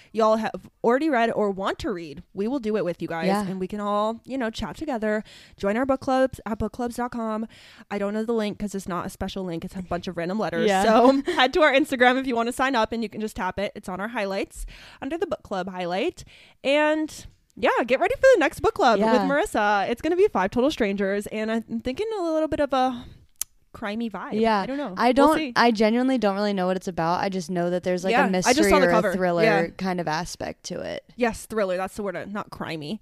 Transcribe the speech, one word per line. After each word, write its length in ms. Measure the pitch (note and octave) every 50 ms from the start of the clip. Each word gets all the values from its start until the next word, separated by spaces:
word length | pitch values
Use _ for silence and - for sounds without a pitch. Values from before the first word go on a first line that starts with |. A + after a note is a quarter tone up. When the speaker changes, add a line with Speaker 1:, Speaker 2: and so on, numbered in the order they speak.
| - _ -
Speaker 1:
y'all 240 | G#3+ A3 A3 A3
have 300 | A3+ A3 - - - - - - _ -
already 280 | A3 A#3+ C#4 D#4 D#4+
read 200 | C#4 A3+ A#3 A3+
or 200 | - - G#3 G3+
want 280 | G3 F#3 F#3+ A#3 - -
to 100 | - D#4 G3+
read, 300 | E3+ E3+ D3+ - F3+ - _ -
we 160 | F#3+ G3+ A3+
will 100 | C4+ D4
do 160 | G#3+ G#3+ G#3+
it 80 | G#3 D#3+
with 140 | F3 E3 - E3+
you 40 |
guys. 200 | D#3 E3 E3 D#3+
Speaker 2:
Yeah. 200 | F#3 G3 G#3 G#3
Speaker 1:
And 140 | F#3 F#3+ F#3+
we 80 | F#3 F#3
can 100 | G#3 G#3
all, 420 | G#3 G3+ G3+ G#3 G#3+ G#3+ A3+ A#3 -
you 140 | - B3 C4+
know, 100 | A#3+ A3
chat 260 | A3+ - A3+ - - -
together. 440 | E4 D4+ C4 A3 A3 G#3+ G#3+ A3 G#3+ - - - - - - -
Join 180 | - G3 G#3
our 80 | A#3 C4+
book 140 | C4 C4+ C4
clubs 400 | - C#4 C4 C4 C4 B3+ - - -
at 120 | G3+ A3 -
book 140 | A3 G#3 -
clubs 240 | - A#3+ A#3+ A3+
dot 140 | - A#3+ B3 -
com. 340 | A#3+ A3+ A3 G#3+ G#3+ A3+ A3 - - - - - - - -
I 80 | G3+ G3+
don't 160 | G3+ G3+ G#3
know 100 | A3 A3
the 80 | A3 A#3
link 260 | A3+ G#3+ G#3 - -
'cause 160 | G#3 G3+ -
it's 140 | G3 - -
not 160 | F3 F3 -
a 60 | G3
special 340 | - - F#3+ F#3+ - G3+ F#3+
link. 180 | F3+ E3 E3 F3
It's 120 | F#3 -
a 60 | F#3+ F3+
bunch 260 | - F3 F3 - F#3+
of 80 | F3
random 220 | E3+ E3 F3 F#3+ A3
letters. 280 | G3+ - - E3+ A3 G#3+
Speaker 2:
Yeah. 140 | G3 F#3 G3
Speaker 1:
So 360 | A3 G#3+ A#3 A#3 C4 C4+ C#4 C#4
<laughs> 100 | - E4+
head 180 | D#4 B3+ C4 -
to 80 | F#4
our 120 | D#4 D4 B3+
Instagram 460 | C4+ D4+ - C#4 A#3 B3+ B3 B3+ C4
if 80 | C4
you 80 | C4+ A#3+
wanna 160 | A#3 A3+ A#3+ B3+
sign 220 | - C4 C4+ C4+
up, 180 | A#3 A3 - A#3+
and 100 | A3+ A#3
you 80 | -
can 100 | - A3
just 160 | G#3+ A3 -
tap 220 | A#3+ G3+ F#3 - -
it. 140 | G3+ - -
It's 140 | G#3 - -
on 100 | F#3 F#3
our 80 | G3 A3+
highlights 560 | A#3+ A#3+ G3+ G3 F#3+ G3 D#4+ - - - - - - - - - - - -
under 160 | C4+ D#4 E4+
the 80 | G4+
book 160 | E4+ - - -
club 240 | - G#3+ F#3 F3+ G3
highlight. 560 | F#3 F#3 F3+ E3+ F3 G3 C4 F4+ - - - - - - - - _ _ -
And 640 | C4 C#4+ D4 D4+ D4+ D#4 D#4 D#4 D4+ - - - - - _ _ _ _ -
yeah, 120 | G#3 D4 B4 A#4 C4+
get 140 | A3 B3 C4
ready 140 | D#4+ A4+ C5
for 100 | - - C5+ C5
the 60 | G4
next 200 | C#4 - - -
book 140 | D4 A4 -
club 240 | - F4+ B3+ - G3
Speaker 2:
Yeah. 140 | G#3+ A3 A#3
Speaker 1:
with 100 | A3 G3
Marissa. 680 | C#4 C#4 D4 G4+ G#4 - B3 G#3 G#3 G#3+ G3+ F#3+ -
It's 140 | A#3 - -
gonna 120 | D#4 F4
be 140 | F4 G4+ G#4
five 220 | - A#3 F#3 F#3+
total 200 | - A#3+ A#3+ C#4
strangers, 560 | A3 - A#3+ G3 G3+ G3 G3+ F#3+ G3+ G3+ G3+ -
and 220 | - G#3+ A3 A3
I'm 300 | A3+ A3+ A3 - A3+ A#3
thinking 240 | - B3+ C4 E4+ G#4 A4+ A4 G#4
a 40 | E4+
little 260 | E4 D#4 D#4 D#4 D4
bit 120 | D4+ D4+
of 100 | D4 C#4 C#4+
a 280 | B3+ B3+ C4 B3 A#3+ B3+ - - - - _ _ _ - - _ _ _ _ -
crimey 360 | - A#3+ G3+ G#3 A3+ A#3 A3+
vibe. 280 | - F3+ G#3+ C#4+ - G#3+
Speaker 2:
Yeah. 220 | A3+ A3+ A3 G3+
Speaker 1:
I 60 | F#3
don't 100 | A#3+ C4+
know. 160 | C#4+ C#4+ G#3 F3+
Speaker 2:
I 120 | G3 A3
Speaker 1:
We'll 60 | B3 B3
Speaker 2:
don't, 240 | C#4 C#4 D4+ D#4+ D4+
Speaker 1:
see. 140 | D#4 B3+ A#3
Speaker 2:
I 140 | A#3 A3+ A#3+
genuinely 480 | A3+ G3 A3+ G#3+ A3 A#3+ B3+ C4 C4 B3
don't 160 | G#3 G3+ G3
really 180 | G3 G#3 G#3 G3+
know 140 | F#3+ F3+
what 100 | F3+ F#3
it's 100 | F#3 - G3
about. 340 | E3+ F3+ D#3+ E3 F3 - -
I 80 | G3+
just 180 | F#3 F#3+ E3 -
know 200 | F#3 F3 E3+ F3
that 120 | F3+ F3+ E3+
there's, 220 | F#3 F3+ F3+ F3+
like, 80 | F#3+ A3+
Speaker 1:
Yeah, 140 | B3+ C#4
Speaker 2:
a 20 | G3
Speaker 1:
I 40 | F#3 F#3
just 60 | F3+ A#3+
Speaker 2:
mystery 220 | B3+ D4 - -
Speaker 1:
saw 80 | - -
the 80 | F3+ E3+
Speaker 2:
or 20 |
Speaker 1:
cover. 200 | E3+ - F3 F#3+
Speaker 2:
a 40 | F3+
thriller 280 | F#3 F#3 F3+ E3+ E3+ -
Speaker 1:
Yeah. 220 | A3+ G#3 - E3+ - - -
Speaker 2:
kind 220 | F#3 F#3+ F3+ F3+
of 60 | E3 D#3
aspect 560 | D3+ E3 F3+ - - - G#2 - - - -
to 160 | - F3+ -
it. 220 | - E2+ E2 - - _ _
Speaker 1:
Yes, 300 | A3+ A#3+ A#3 F#3 - -
thriller. 320 | - G#3+ A3 G3+ F#3+ F3+ F#3
That's 160 | F#3+ F#3+ -
the 60 | - G#3
word. 120 | G3 F3+
Uh, 100 | D#3+ B2+
not 240 | - G3+ G#3+ - -
crimey. 480 | - - E3+ - E3 D#3+ C#3+ D3 G#3+ G#3+